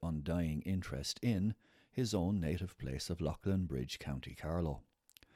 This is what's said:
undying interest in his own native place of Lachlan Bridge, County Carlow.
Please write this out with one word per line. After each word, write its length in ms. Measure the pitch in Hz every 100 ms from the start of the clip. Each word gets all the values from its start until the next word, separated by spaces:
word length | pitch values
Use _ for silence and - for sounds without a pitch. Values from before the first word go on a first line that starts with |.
undying 580 | 85 78 73 85 82 76
interest 580 | - 95 - 67 69 -
in 320 | 120 101 104 107 _ - _
his 220 | - 120
own 260 | 104 87 101
native 380 | 78 87 92 -
place 320 | 69 67 -
of 120 | 85
Lachlan 440 | 76 73 98 95 90
Bridge, 320 | 65 65 -
County 380 | - 67 - -
Carlow. 420 | 76 85 82 69 - _ _ - -